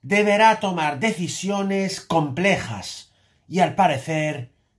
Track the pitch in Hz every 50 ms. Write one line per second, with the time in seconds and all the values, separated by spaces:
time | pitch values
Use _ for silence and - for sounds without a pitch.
0 | - 131 196 208 208 208 202 208 220 220 214 214 - 190 180 170 156 151 143 127
1 | 214 226 - - 180 147 120 - - 190 196 196 196 196 196 196 196 190 190 -
2 | - - 160 165 151 143 123 143 180 202 185 - 101 110 113 98 92 - - -
3 | - _ _ _ _ _ _ _ _ - 147 185 175 156 160 196 190 170 147 123
4 | 120 156 160 156 156 151 151 139 120 - _ _ _ _ _